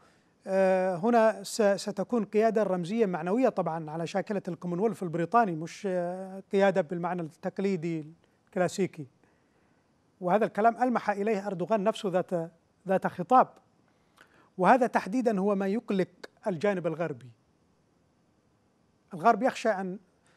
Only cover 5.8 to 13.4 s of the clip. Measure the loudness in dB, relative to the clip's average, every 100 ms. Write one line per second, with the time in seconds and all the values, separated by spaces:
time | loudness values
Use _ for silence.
5.8 | -4 -4 -4 -6 -10 -14 -2 4 4 4
6.8 | 0 -4 -4 -4 -6 -8 -8 -4 -2 -2
7.8 | -2 -6 -8 -16 _ _ _ -2 -2 0
8.8 | -4 -4 -16 _ _ _ _ _ _ _
9.8 | _ _ _ _ 0 2 2 2 2 2
10.8 | 0 0 -2 -2 -2 -2 -4 -6 -2 0
11.8 | 0 -2 -2 -2 -2 -4 -6 -12 _ _
12.8 | -2 -2 -2 -6 4 6